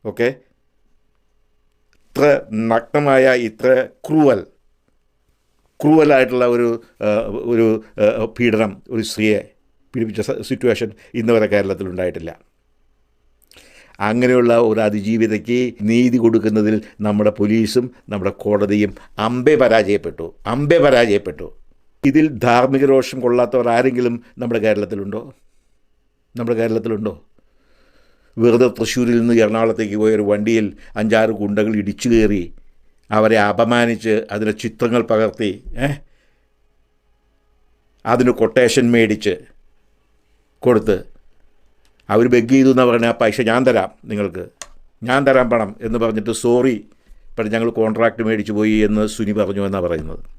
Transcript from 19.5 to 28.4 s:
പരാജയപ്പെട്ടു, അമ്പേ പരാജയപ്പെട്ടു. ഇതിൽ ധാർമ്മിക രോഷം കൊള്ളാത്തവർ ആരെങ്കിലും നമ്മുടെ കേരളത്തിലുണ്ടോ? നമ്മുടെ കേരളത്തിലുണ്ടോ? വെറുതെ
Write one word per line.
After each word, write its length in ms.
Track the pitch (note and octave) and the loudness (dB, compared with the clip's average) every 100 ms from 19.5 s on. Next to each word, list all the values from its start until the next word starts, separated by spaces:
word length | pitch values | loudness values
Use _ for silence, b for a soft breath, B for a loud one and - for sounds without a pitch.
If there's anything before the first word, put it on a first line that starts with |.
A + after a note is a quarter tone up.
പരാജയപ്പെട്ടു, 720 | D3+ B2 A2 G2 G2+ E2 - E2 - G2+ | 2 4 2 2 -2 -4 -12 -16 -12 -8
അമ്പേ 320 | B2 D3 E3+ | -4 0 2
പരാജയപ്പെട്ടു. 680 | C#3+ B2+ A#2 G2+ F#2 D#2+ E2+ - - _ _ _ | 4 4 2 0 -2 -12 -16 -18 -20 _ _ _
ഇതിൽ 220 | - D3 D#3 A#2 | 2 2 0 0
ധാർമ്മിക 460 | A#2+ A#2+ C3 C3+ | 2 4 2 2
രോഷം 360 | C#3 C3+ B2 C3 | 4 2 0 -4
കൊള്ളാത്തവർ 480 | A#2+ B2 A#2+ C3 A#2+ | 0 0 0 0 0
ആരെങ്കിലും 460 | A#2 C3 B2 A#2+ A#2 B - | 2 0 0 -2 -4 B -12
നമ്മുടെ 220 | A#2+ A#2 | -6 -2
കേരളത്തിലുണ്ടോ? 600 | G#2+ G#2 G2+ G2+ G2 G#2+ B2 _ _ _ _ _ _ _ _ _ _ | 0 -2 -4 -8 -8 -10 -14 _ _ _ _ _ _ _ _ _ _
നമ്മുടെ 220 | A#2 A#2 A2+ | -10 -4 -2
കേരളത്തിലുണ്ടോ? 540 | A2+ A2+ A#2 G#2+ G#2+ - _ _ _ _ _ _ _ _ _ _ _ | 0 -2 -2 -4 -6 -10 _ _ _ _ _ _ _ _ _ _ _
വെറുതെ 320 | - | 0